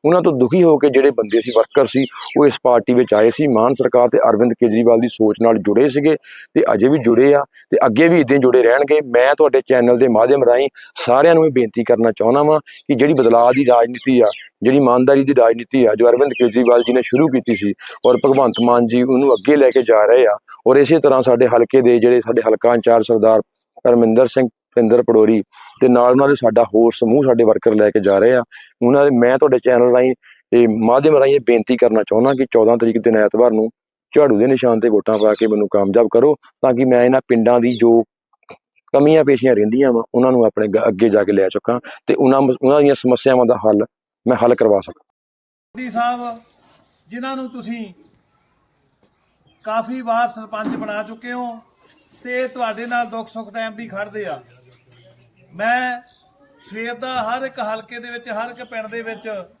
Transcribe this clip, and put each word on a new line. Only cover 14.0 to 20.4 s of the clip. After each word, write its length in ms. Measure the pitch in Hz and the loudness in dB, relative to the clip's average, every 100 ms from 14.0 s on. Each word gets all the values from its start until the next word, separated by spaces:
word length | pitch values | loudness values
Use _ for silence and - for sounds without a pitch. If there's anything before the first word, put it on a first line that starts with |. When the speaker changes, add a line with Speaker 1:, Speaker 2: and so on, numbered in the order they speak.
| 135 127 | -2 2
Speaker 1:
ਆ, 40 | 107 - - _ | 2 -2 -20 _
ਜਿਹੜੀ 140 | 113 139 | 0 2
ਇਮਾਨਦਾਰੀ 460 | 131 123 127 139 | 2 2 2 2
ਦੀ 120 | 135 135 | 2 2
ਰਾਜਨੀਤੀ 480 | 117 113 117 135 117 | 2 0 -4 0 0
ਆ, 100 | 104 | 2
ਜੋ 140 | 120 | 2
ਅਰਵਿੰਦ 240 | 120 143 | 2 0
ਕੇਜਰੀਵਾਲ 500 | 123 120 113 120 120 | 0 -2 0 2 2
ਜੀ 100 | 120 | 2
ਨੇ 80 | 123 | -2
ਸ਼ੁਰੂ 240 | 117 123 156 | -2 -2 0
ਕੀਤੀ 260 | 127 117 107 | -2 -4 -6
ਸੀ 180 | 101 95 - - 120 | -6 -8 -14 -4 0
ਔਰ 120 | 127 | 0
ਭਗਵੰਤ 440 | 139 135 127 110 | 0 0 0 0
ਮਾਨ 240 | 120 120 117 | 0 0 0
ਜੀ 140 | 120 | -2
ਉਹਨੂੰ 300 | 127 127 139 | 0 0 0
ਅੱਗੇ 220 | 113 98 147 | 0 0 2
ਲੈ 140 | 131 | 2
ਕੇ 100 | 131 | 2
ਜਾ 200 | 117 110 104 | 2 2 4
ਰਹੇ 200 | 123 117 | 4 2
ਆ 100 | 104 | -2